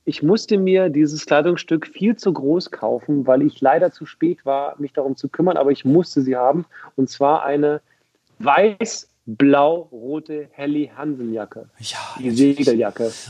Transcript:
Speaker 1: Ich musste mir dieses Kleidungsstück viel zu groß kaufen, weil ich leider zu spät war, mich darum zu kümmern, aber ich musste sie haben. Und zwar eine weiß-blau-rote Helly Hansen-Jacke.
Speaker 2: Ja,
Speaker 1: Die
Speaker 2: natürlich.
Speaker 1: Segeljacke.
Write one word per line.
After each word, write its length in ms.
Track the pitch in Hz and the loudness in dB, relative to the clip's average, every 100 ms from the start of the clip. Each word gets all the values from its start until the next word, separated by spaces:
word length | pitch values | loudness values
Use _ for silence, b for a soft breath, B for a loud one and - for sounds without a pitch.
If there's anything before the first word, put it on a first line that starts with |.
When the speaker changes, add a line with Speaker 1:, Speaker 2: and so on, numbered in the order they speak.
| - | -8
Speaker 1:
Ich 160 | - | -2
musste 360 | 147 220 - 202 | 2 2 2 0
mir 320 | 190 185 185 | 4 2 2
dieses 360 | 147 151 151 - | 2 0 -2 0
Kleidungsstück 600 | 147 160 175 - 160 - | 2 2 -2 -2 -4 -4
viel 300 | - 202 226 | -2 -2 0
zu 160 | - | -2
groß 380 | 139 135 170 - | -2 0 -2 -4
kaufen, 540 | - 110 120 - 147 127 | -6 -4 -4 -2 0 2
weil 160 | 131 | 2
ich 200 | 143 - | 2 0
leider 280 | 135 160 175 | 2 2 0
zu 120 | - 147 | -2 -16
spät 400 | - 165 165 139 | -4 -2 -2 -4
war, 300 | 139 143 - | -4 -4 -8
mich 140 | 143 | -8
darum 240 | - 135 131 | -4 -4 -4
zu 140 | 139 | -6
kümmern, 260 | - 180 160 | 0 0 2
aber 160 | 139 | 2
ich 140 | 139 131 | 2 2
musste 360 | 156 175 - | 2 2 -2
sie 140 | 131 123 | -2 2
haben. 300 | 123 160 170 B B - | 2 0 -4 B B -4
Und 120 | 131 | -4
zwar 360 | - 139 156 139 | 0 2 2 0
eine 340 | 147 147 151 - _ _ _ _ - | 0 0 -2 -8 _ _ _ _ -6
weiß-blau-rote 2000 | 120 147 208 202 226 - - _ - 110 139 143 147 170 160 120 123 156 156 151 143 | 0 4 2 0 -8 -10 -18 _ -12 2 4 6 4 0 -6 -14 -10 -10 -10 -12 -12
Helly 400 | - 143 147 143 | -8 -4 -4 -4
Hansen-Jacke. 760 | 127 151 135 120 110 104 - - - | -8 -8 -8 -8 -8 -10 -16 -20 -16
Speaker 2:
Ja, 200 | 113 - - - | -14 -12 -12 -8
Speaker 1:
Die 120 | 127 | -4
Speaker 2:
natürlich. 260 | 117 139 143 | 2 2 4
Speaker 1:
Segeljacke. 560 | 131 117 107 - 113 B | 2 2 0 -4 -6 B